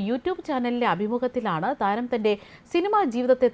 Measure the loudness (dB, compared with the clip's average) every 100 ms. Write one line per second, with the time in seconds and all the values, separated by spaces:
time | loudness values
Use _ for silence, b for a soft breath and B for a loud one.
0 | 0 -2 -2 -4 -4 -2 -2 0 0 0
1 | -2 -2 -2 -2 -2 -2 -2 -2 0 -2
2 | -2 0 0 0 B B -4 0 2 2
3 | 2 2 2 4 2